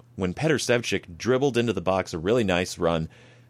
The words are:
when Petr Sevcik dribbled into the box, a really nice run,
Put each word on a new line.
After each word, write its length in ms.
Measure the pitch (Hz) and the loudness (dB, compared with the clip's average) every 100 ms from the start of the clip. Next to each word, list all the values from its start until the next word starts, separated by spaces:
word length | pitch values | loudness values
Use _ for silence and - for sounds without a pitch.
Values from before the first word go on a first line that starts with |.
| _ - | _ -6
when 180 | 92 | -4
Petr 220 | 87 156 139 | -2 0 0
Sevcik 560 | - 123 - 95 - 82 | 2 0 0 -4 -4 -4
dribbled 400 | 110 127 139 117 | 0 2 2 2
into 160 | 117 | 0
the 80 | 98 | 0
box, 320 | 87 95 90 | 0 0 0
a 40 | 85 | -4
really 260 | 85 123 | 0 2
nice 340 | 101 90 92 - | 2 0 0 -2
run, 300 | 85 82 80 - - - - | 0 0 -2 -8 -20 -20 -20